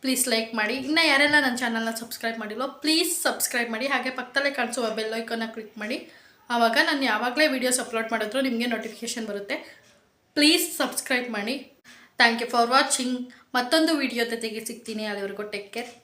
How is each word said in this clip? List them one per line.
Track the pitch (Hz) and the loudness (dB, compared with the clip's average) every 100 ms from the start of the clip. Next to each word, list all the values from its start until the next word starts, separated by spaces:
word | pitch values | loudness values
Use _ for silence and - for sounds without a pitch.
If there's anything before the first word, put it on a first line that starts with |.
ಪ್ಲೀಸ್ | 254 254 - | -2 0 2
ಲೈಕ್ | 226 226 | 0 0
ಮಾಡಿ. | 226 208 | -2 -2
ಇನ್ನು | 262 262 311 320 | -2 0 2 4
ಯಾರೆಲ್ಲ | 277 294 302 | 6 6 6
ನನ್ನ | 269 240 | 4 0
ಚಾನಲ್ನ | 240 226 226 | -2 -2 -2
ಸಬ್ಸ್ಕ್ರೈಬ್ | 226 226 - 226 226 | -4 -8 -6 -6 -6
ಮಾಡಿಲ್ವೋ | 214 214 269 | -8 -4 -6
ಪ್ಲೀಸ್ | - 294 320 349 - | -4 2 2 2 0
ಸಬ್ಸ್ಕ್ರೈಬ್ | 285 - - 254 233 | -2 0 -2 -2 -2
ಮಾಡಿ. | 220 269 | -2 -2
ಹಾಗೆ | 262 254 | 0 -2
ಪಕ್ಕದಲ್ಲೇ | 254 247 277 285 | -6 -4 0 0
ಕಾಣಿಸುವ | 277 233 247 226 | -2 -4 -2 -4
ಬೆಲ್ | 214 220 | -2 -4
ಐಕಾನ್ನ | 226 226 233 226 | -4 -6 -6 -6
ಕ್ಲಿಕ್ | 226 214 - | -8 -14 -10
ಮಾಡಿ. | 214 285 - - - _ _ | -8 -8 -8 -20 -20 _ _
ಆವಾಗ | 240 226 240 | 2 4 4
ನಾನು | 330 294 | 4 2
ಯಾವಾಗಲೇ | 269 214 240 247 302 | 0 0 0 2 2
ವಿಡಿಯೋಸ್ | 262 247 247 | 4 0 0
ಅಪ್ಲೋಡ್ | 233 226 220 | -2 -4 -2
ಮಾಡಿದ್ರು | 220 214 247 | -2 -2 0
ನಿಮಗೆ | 262 233 240 | 0 0 -2
ನೋಟಿಫಿಕೇಷನ್ | 226 226 - 233 - 220 | -2 -6 -10 -8 -8 -6
ಬರುತ್ತೆ. | 202 196 294 - - _ _ _ _ _ | -8 -6 -8 -8 -20 _ _ _ _ _
ಪ್ಲೀಸ್ | - 294 339 330 - | 4 6 6 2 -2
ಸಬ್ಸ್ಕ್ರೈಬ್ | 262 - - 254 247 | -2 -2 -2 -2 -2
ಮಾಡಿ. | 214 202 277 - _ - - - _ | -6 -4 -6 -8 _ -20 -20 -20 _
Thank | 233 233 240 | 4 4 0
you | 233 | 2
for | 233 | 6
watching. | 254 285 - 254 254 247 - _ | 6 4 2 0 -4 -6 -14 _
ಮತ್ತೊಂದು | 247 240 320 330 311 | -4 2 4 4 2
ವಿಡಿಯೋ | 262 233 | 0 0
ಜೊತೆಗೆ | 233 233 226 214 | -2 -2 -6 -6
ಸಿಗ್ತೀನಿ. | 226 233 - 214 | -8 -12 -10 -6
ಅಲ್ಲಿವರೆಗೂ | 214 202 196 196 | -6 -4 -6 -8
ಟೇಕ್ | 208 202 202 | -8 -8 -8
ಕೇರ್. | 226 240 - | -10 -10 -14